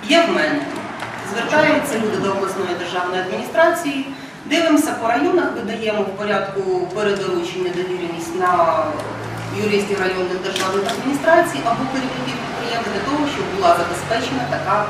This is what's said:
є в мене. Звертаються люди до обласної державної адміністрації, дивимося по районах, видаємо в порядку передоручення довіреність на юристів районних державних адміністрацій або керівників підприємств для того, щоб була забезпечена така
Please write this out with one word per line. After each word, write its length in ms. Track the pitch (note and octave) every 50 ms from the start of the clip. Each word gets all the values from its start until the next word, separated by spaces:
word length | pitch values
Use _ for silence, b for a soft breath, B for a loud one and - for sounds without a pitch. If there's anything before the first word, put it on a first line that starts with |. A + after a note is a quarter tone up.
| G#3 G#3+
є 120 | D4+ E4+
в 80 | E4+ - F4
мене. 260 | D#4 D#4 D4+ D4 C#4+ C#4+ - - - - - - - - - - - - - G3+
Звертаються 600 | A#3 A3+ A3+ - D4+ D4+ D4+ C#4+ - - - A3 A3
люди 180 | A3 G#3 F#3
до 140 | - F#3+ G3
обласної 440 | G3 G3 F#3+ F#3 F#3+ F#3+ F#3 F3 F3 -
державної 420 | E3+ - F#3 F3+ F3+ F3+ F#3 F#4
адміністрації, 840 | F#4 - G#3+ G#3+ A#3+ - - E4 E4 E4+ E4+ - - C#4+ C#4 C4+ C4+ B B B B B B B B
дивимося 460 | - D4 E4+ E4 D#4+ D4+ D4 - - - -
по 60 | A3+
районах, 380 | A3+ A#3+ B3+ D4+ F4+ F#4+ E4+ - - -
видаємо 460 | - G3+ G3+ - A3 A3 G#3+ G#3 G#3+
в 40 | G3 F#3+ F#3+
порядку 680 | G3+ G#3 G#3 G3+ G3 F#3+ - - G3 F#3 F#3 F#3 F3+ F3 F3 F#3
передоручення 760 | G#3+ G#4+ G4+ - - - F#3 F3+ E3+ E3+ - F3+ F#3 F3+ F3 F3
довіреність 640 | F3+ F#3 F#3 F3+ F3 E3+ E3+ E3+ E3+ E3 - - F#3
на 440 | F3+ F3+ F3+ E3+ E3+ E3 D#3+ D#3+ D#3+ D#3 D3+ - - - - - - - - - - - - G3 G#3
юристів 360 | G#3 G3+ G3+ G3+ G3 G3 F#3
районних 380 | F#3 F#3 F#3 F#3 F#3 F3+ F3+ F#3 F#3
державних 400 | F#3+ - - F#3+ F#3+ F#3+ G3+ G3 -
адміністрацій 680 | - - A#3+ C4+ C#4+ C#4 - D#4+ E4 E4+ - - - C#4+ -
або 180 | E4+ A#3 - C4+ B3+ C4
керівників 420 | C4 B3+ C4 B3+ B3+ B3 A#3+ A#3+ A#3+ A#3
підприємств 480 | A#3 - - A3+ A#3 A#3 A#3 A3 G#3 G3+
для 180 | G3 - C4+
того, 160 | D4 D4+ D4 C#4+ B3
щоб 100 | A3 F#3+ - F3+
була 220 | G3 - E4+ -
забезпечена 680 | F3 F3 E3+ - - - - A3 A#3 B3+ - C4 C4 - -
така 340 | - - - F3+ G3+ G#3 G#3 G#3